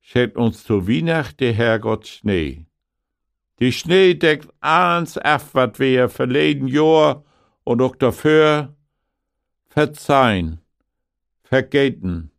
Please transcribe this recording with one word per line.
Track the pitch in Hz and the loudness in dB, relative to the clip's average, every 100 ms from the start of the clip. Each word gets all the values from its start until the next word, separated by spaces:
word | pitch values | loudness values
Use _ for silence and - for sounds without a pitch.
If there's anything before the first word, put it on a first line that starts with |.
schenkt | _ 123 123 - | _ -2 -2 0
uns | 117 107 | -4 -4
zu | - 104 92 | -4 -2 0
Weihnacht | 131 165 160 147 - | -2 -2 -4 -4 -4
der | 127 | -4
Herrgott | 107 117 113 110 110 - | 0 0 0 -2 -6 -8
Schnee. | - 107 95 76 71 80 _ _ _ _ _ _ _ _ _ | -10 -4 -2 -4 -10 -20 _ _ _ _ _ _ _ _ _
Die | 127 | -2
Schnee | - 160 185 190 | -2 0 4 4
deckt | 151 165 151 - _ | 2 0 0 -6 _
alles | 151 160 180 170 165 - | -2 0 2 -2 -4 -6
ab, | - 151 - | -2 -2 -2
wat | 135 123 - | -2 -2 0
wir | 135 127 123 | 0 2 0
verleden | - 127 131 151 147 131 | -2 -2 0 0 -2 -2
Jahr | 139 156 156 151 151 _ _ _ _ | 0 2 4 2 0 _ _ _ _
und | - 117 | -6 -2
auch | 131 - | -2 0
dafür | 127 - 151 156 151 151 143 _ _ _ _ _ _ _ _ _ _ | -2 0 2 4 4 0 -4 _ _ _ _ _ _ _ _ _ _
verzeihen, | - 147 151 - 143 127 98 82 82 _ _ _ _ _ _ _ _ | -2 -2 -4 0 2 2 0 -4 -10 _ _ _ _ _ _ _ _
vergeten. | _ 131 117 143 139 101 92 87 78 | _ -2 0 0 0 -2 -8 -8 -10